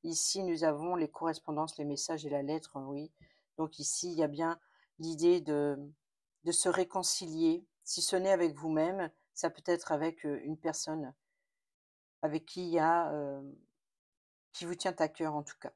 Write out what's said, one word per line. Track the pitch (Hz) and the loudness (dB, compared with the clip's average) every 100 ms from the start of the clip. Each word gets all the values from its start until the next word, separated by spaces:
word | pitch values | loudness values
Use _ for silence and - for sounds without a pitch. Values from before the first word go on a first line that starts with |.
Ici, | 165 160 - 196 | -2 -2 0 0
nous | 185 165 | 0 2
avons | 160 147 170 180 | 4 2 0 0
les | 151 | -2
correspondances, | - 165 160 - 151 156 - | -2 -4 -4 -4 -2 -2 -4
les | |
messages | 147 143 - 160 147 | -4 -4 -4 -4 -2
et | |
la | 143 | -2
lettre, | 139 156 - 139 | 0 -4 -4 -10
oui. | 135 143 156 _ - _ _ - | -8 -8 -10 _ -20 _ _ -6
Donc | 156 - | -6 -4
ici, | 143 - 180 | -6 -4 -4
il | 160 | 0
y | |
a | 151 | 0
bien | 147 165 170 _ _ _ _ | 0 -2 -2 _ _ _ _
l'idée | 165 156 170 175 | -8 4 6 6
de, | 151 147 147 143 143 151 _ _ _ _ | 4 2 2 -2 -8 -18 _ _ _ _
de | 165 | -2
se | 170 185 | 2 2
réconcilier, | 175 175 190 180 - 170 160 165 170 - _ | 2 0 0 -2 -2 -4 2 4 4 -2 _
si | - - | -8 -2
ce | - 190 | 0 2
n'est | 190 | 4
avec | 185 170 | 4 4
vous-même, | 143 160 156 160 196 165 _ _ | 0 0 2 2 0 -4 _ _
ça | - 165 | -4 -4
peut | - - | -2 0
être | 170 - | 0 2
avec, | 156 160 165 151 | 0 0 -2 -4
euh, | 143 | -4
une | 143 156 | -4 -4
personne | 165 156 - 156 135 - _ _ _ _ _ _ _ _ _ _ | -4 -4 -4 -6 -6 -12 _ _ _ _ _ _ _ _ _ _
avec | 156 156 160 | -2 -2 -6
qui | 180 | -6
il | 180 | 0
y | 165 | 4
a, | 156 170 160 | 4 4 2
euh, | 151 143 139 139 139 _ _ _ _ _ _ _ _ _ | -2 -4 -6 -12 -18 _ _ _ _ _ _ _ _ _
qui | - | -12
vous | 170 | -8
tient | 175 190 170 | -2 -2 2
à | 156 | 0
cœur | - 160 | 2 -2
en | 151 | -2
tout | 147 - | -6 -12
cas. | - | -14